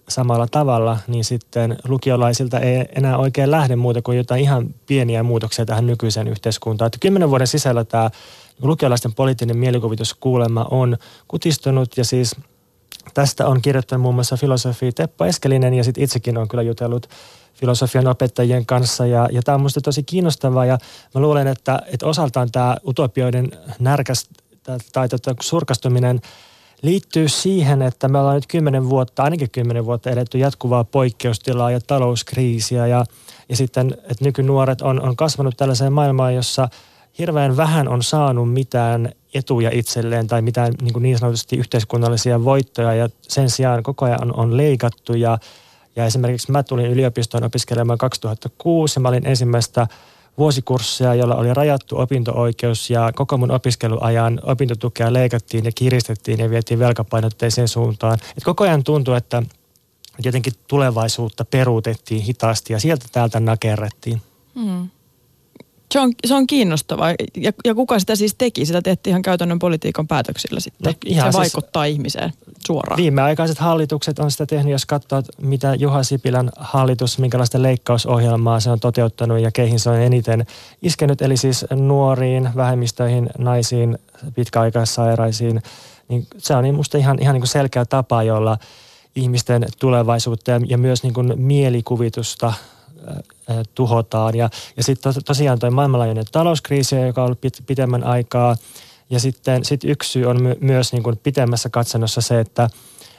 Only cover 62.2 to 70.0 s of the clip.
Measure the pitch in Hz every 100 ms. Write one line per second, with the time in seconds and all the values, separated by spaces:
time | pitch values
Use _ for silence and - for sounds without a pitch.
62.2 | 104 120 113 110 - 110 156 147 - 123
63.2 | 117 113 113 110 110 107 104 - 120 113
64.2 | - _ _ 254 214 180 180 _ _ _
65.2 | _ _ _ - - _ - 277 254 -
66.2 | 240 277 254 285 190 156 - 156 160 -
67.2 | - 185 214 - 240 220 254 220 190 214
68.2 | 214 - 247 - 151 175 185 175 196 180
69.2 | 190 180 175 170 180 160 156 156